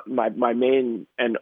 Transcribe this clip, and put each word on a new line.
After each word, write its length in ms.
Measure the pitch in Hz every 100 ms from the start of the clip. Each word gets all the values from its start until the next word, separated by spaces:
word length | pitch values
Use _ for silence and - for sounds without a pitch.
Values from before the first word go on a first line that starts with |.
| -
my, 220 | 127 110 104
my 180 | 123 120
main 500 | 127 135 127 110 - -
and 180 | 123 113